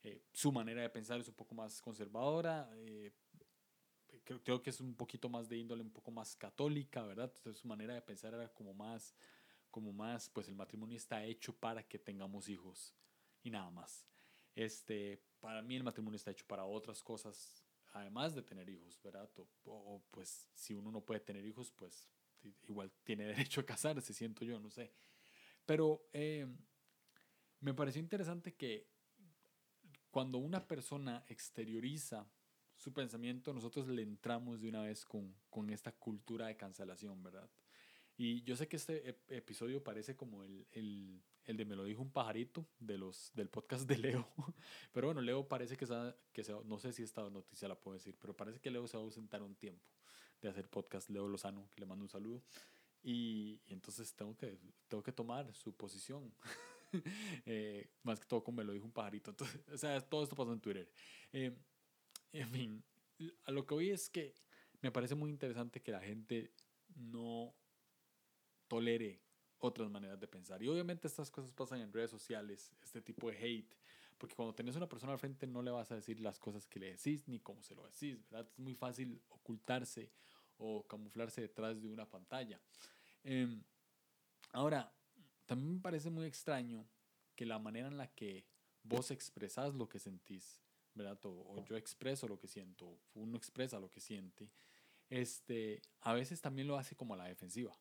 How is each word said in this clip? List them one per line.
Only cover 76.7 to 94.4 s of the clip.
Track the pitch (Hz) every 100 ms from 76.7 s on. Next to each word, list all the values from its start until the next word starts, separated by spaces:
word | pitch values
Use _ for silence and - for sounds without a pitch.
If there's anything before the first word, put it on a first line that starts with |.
| 98
le | 95
decís | 92 143 147 143
ni | 117
cómo | - 104
se | -
lo | - -
decís, | - 147 120 107
¿verdad? | 110 113
Es | -
muy | 131
fácil | 123 127 120 123 - _
ocultarse | - - 113 - 127 123 - - - - - - -
o | 110 107 -
camuflarse | 107 104 117 117 -
detrás | 107 - 110 113
de | 110
una | 110 107
pantalla. | 95 90 131 120 98 _ - - - - -
Em, | 139 131 123 110 - _ _ _ _ _ _ _ -
ahora, | 123 147 147 117 - _ - - _ -
también | 123 147 185
me |
parece | 185 160 156
muy | 165 160
extraño | - - 139 120 113 110 _ _ _ _
que | - 117
la | 110
manera | 110 113 135
en | 143
la | 135
que | - 104 95 - - _ _
vos | 113 135 127
expresás | 135 - - 101 - 143
lo | 139 110
que | 101
sentís, | 101 92 - 95 - - _ _ _
¿verdad? | 110 101 101
O, | 104
o | 90 92 101
yo | 101 110
expreso | - - 131 135 117
lo | 98
que | 95
siento, | 104 92 90 90 87 _
uno | 107 110 117
expresa | - - 127 113
lo | 92
que | 104
siente, | - 104 95 -